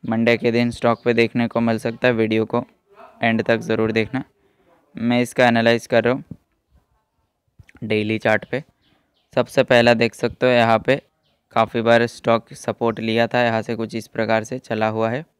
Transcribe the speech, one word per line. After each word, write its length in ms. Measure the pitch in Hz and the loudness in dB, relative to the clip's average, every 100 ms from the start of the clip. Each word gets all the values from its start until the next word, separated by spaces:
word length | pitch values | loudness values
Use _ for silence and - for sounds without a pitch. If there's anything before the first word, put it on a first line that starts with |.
मंडे 320 | - 113 117 117 | -4 0 2 2
के 140 | 120 | 2
दिन 200 | 117 120 | 0 -2
स्टॉक 320 | 113 117 113 | -2 -2 0
पे 100 | 120 | 0
देखने 340 | 117 113 120 117 | 0 0 0 -2
को 140 | 117 | -2
मिल 160 | 117 113 | -2 -2
सकता 280 | 117 113 127 | -4 -2 0
है। 60 | 113 | 0
वीडियो 300 | 110 110 110 | 0 0 -2
को 180 | 120 127 _ _ - - _ | -4 -6 _ _ -20 -20 _
एंड 220 | 117 113 | -2 0
तक 160 | 113 117 | 0 -2
ज़रूर 320 | 113 110 110 | -2 -2 0
देखना। 320 | 113 107 127 - _ _ _ _ _ _ - | -2 -4 -6 -10 _ _ _ _ _ _ -6
मैं 260 | 117 123 | -2 0
इसका 260 | 120 - 123 | -2 2 2
एनालाइज 400 | 117 113 117 - | 4 2 2 2
कर 160 | 117 | 0
रहा 100 | 117 | 2
हूँ 100 | 123 - - _ _ _ _ _ _ _ _ _ _ _ _ - _ 110 | -2 -6 -20 _ _ _ _ _ _ _ _ _ _ _ _ -20 _ -4
डेली 320 | 107 107 110 | -4 -2 -2
चार्ट 300 | 117 107 - | 0 0 -2
पे। 120 | 127 - _ _ _ _ _ _ | -10 -10 _ _ _ _ _ _
सबसे 300 | - 123 - 127 | -4 -2 0 2
पहला 280 | 123 117 117 | 4 4 4
देख 200 | 117 - | 0 -2
सकते 300 | 120 - 127 | -8 -2 2
हो, 60 | |
यहाँ 280 | 120 117 113 | 2 4 2
पे 220 | - 139 _ _ _ _ _ | 2 -2 _ _ _ _ _
काफ़ी 280 | - 113 117 | -2 0 0
बार 240 | 113 117 117 | 2 4 2
स्टॉक 460 | - - 117 _ - | -4 -2 -2 _ -12
सपोर्ट 440 | - 107 117 110 | -10 -4 -4 -4
लिया 260 | 113 113 117 | -4 -2 0
था, 160 | 120 | 0
यहाँ 180 | 120 113 | 0 -2
से 140 | 107 113 | -6 -8
कुछ 200 | 113 117 | -8 -8
इस 120 | - | -10
प्रकार 340 | - 110 110 | -8 -2 -2
से 160 | 110 127 | -2 -12
चला 280 | - 110 110 | -8 -4 -2
हुआ 200 | 110 113 | -2 -4
है। 160 | 123 165 _ | -4 -10 _